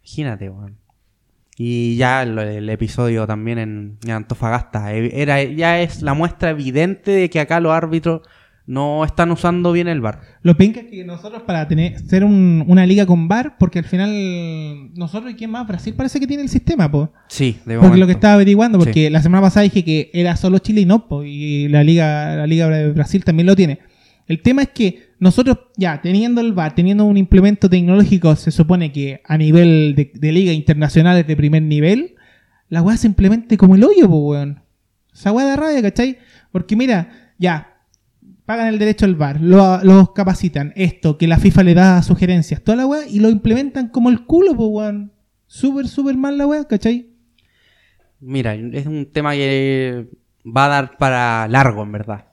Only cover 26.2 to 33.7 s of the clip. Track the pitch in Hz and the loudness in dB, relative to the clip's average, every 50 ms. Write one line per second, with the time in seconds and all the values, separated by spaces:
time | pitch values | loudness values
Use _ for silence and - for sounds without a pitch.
26.2 | 226 240 240 240 233 233 202 180 156 151 - - 170 185 202 208 214 208 202 196 | 0 0 -2 -2 -2 -2 -4 -4 -4 -4 -2 0 0 0 2 2 2 2 2 2
27.2 | 190 175 - 190 185 202 208 - - 190 180 180 175 175 185 202 208 - 208 180 | 2 4 4 4 6 4 2 2 2 2 2 2 2 2 4 4 4 4 2 2
28.2 | 170 160 151 151 - 165 151 - 165 151 185 180 170 151 135 147 139 139 135 - | 2 2 2 2 -2 -4 0 0 2 2 2 0 0 -4 -6 -8 -8 -8 -10 -14
29.2 | _ - 156 156 156 156 156 170 175 170 160 156 151 147 139 143 143 139 _ - | _ -4 -2 0 2 4 6 6 6 6 4 4 2 0 0 -2 -2 -4 _ -4
30.2 | 147 151 160 180 196 180 165 156 147 - 151 147 151 143 - 165 160 175 180 175 | -4 0 0 0 0 0 -2 0 0 0 0 0 -2 2 2 2 4 4 4 2
31.2 | 160 151 156 143 147 147 156 160 156 151 151 147 147 170 208 254 339 359 _ _ | 2 0 -2 0 0 2 2 0 0 0 -2 0 2 0 0 0 -2 -8 _ _
32.2 | _ _ _ _ _ _ _ _ _ _ 165 165 165 196 226 233 - 220 190 - | _ _ _ _ _ _ _ _ _ _ -4 -2 0 0 0 2 0 0 2 2
33.2 | 196 190 214 233 226 - 226 202 196 185 | 2 2 2 0 0 -2 2 6 8 8